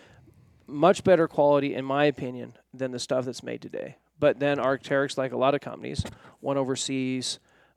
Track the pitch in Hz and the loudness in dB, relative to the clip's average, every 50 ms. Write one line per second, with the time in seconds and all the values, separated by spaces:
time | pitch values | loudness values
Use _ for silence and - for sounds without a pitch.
0 | - - - - _ _ - _ _ _ _ _ _ - 139 147 151 175 196 - | -20 -20 -20 -20 _ _ -20 _ _ _ _ _ _ -10 -2 4 4 4 4 4
1 | - 190 185 160 165 151 - - 147 143 147 143 139 143 - - 131 135 135 143 | 4 4 6 6 4 2 2 4 4 6 6 4 2 0 -2 -4 -4 -2 0 2
2 | 147 147 135 - 135 127 127 123 120 120 117 _ _ _ - 127 131 131 127 123 | 2 2 2 0 -4 -10 -10 -10 -12 -14 -16 _ _ _ -10 -6 -6 -6 -6 -6
3 | - - 139 127 127 127 113 - - 123 120 120 - - - - - - 143 _ | -4 -2 -2 -2 -2 -2 -6 -8 -10 -10 -10 -10 -10 -10 -10 -10 -10 -10 -12 _
4 | _ _ _ - 147 147 110 120 139 143 143 139 117 131 139 127 - - 143 139 | _ _ _ 0 2 2 2 2 0 0 0 2 0 0 0 -2 -2 -2 0 0
5 | 139 135 - - 131 131 123 123 127 135 143 139 - 127 120 - 120 123 147 139 | 0 -2 -2 -4 -4 -4 -2 0 2 2 2 2 -2 -6 -12 -12 -10 -10 -8 -8
6 | - - - - - - - _ - 135 139 139 135 127 135 120 - - 135 131 | -8 -10 -10 -18 -20 -20 -20 _ -6 -4 -2 -2 -2 -2 -2 -4 -4 -4 -4 -4
7 | 131 131 131 127 123 - - - _ _ _ _ _ _ _ | -2 -2 -4 -4 -4 -6 -8 -10 _ _ _ _ _ _ _